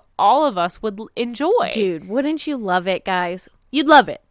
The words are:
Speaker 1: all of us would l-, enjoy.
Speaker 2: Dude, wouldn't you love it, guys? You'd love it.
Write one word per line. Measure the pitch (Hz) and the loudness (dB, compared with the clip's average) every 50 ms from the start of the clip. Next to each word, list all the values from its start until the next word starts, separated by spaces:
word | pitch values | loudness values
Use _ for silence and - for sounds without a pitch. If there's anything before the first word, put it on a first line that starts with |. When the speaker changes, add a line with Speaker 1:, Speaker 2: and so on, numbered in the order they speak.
| - _ _ - | -16 _ _ 0
Speaker 1:
all | 185 202 240 285 311 | 2 2 4 4 2
of | 285 208 180 | 0 0 -2
us | 170 175 - - | -4 -4 -4 -6
would | - 220 196 196 | -8 -8 -8 -8
l-, | 220 - _ | -14 -12 _
enjoy. | - 247 240 240 - 285 339 453 480 - - | -6 -6 -6 -4 -4 0 2 2 2 0 0
Speaker 2:
Dude, | - 226 208 185 170 160 - 185 | -2 -2 -2 -2 -2 -6 -8 -4
wouldn't | 202 262 269 302 320 302 - | -4 -2 -2 -2 -4 -4 -4
you | 311 294 254 | -6 -6 -6
love | 220 190 180 185 175 | -2 -2 -2 -2 0
it, | 196 185 175 - | -2 -4 -4 -4
guys? | - 185 180 180 175 180 185 - - _ _ _ _ | -4 -4 -2 -4 -4 -8 -10 -14 -20 _ _ _ _
You'd | - 262 247 294 | -2 -2 4 8
love | 311 277 202 156 | 8 8 8 6
it. | - - _ _ | -4 -12 _ _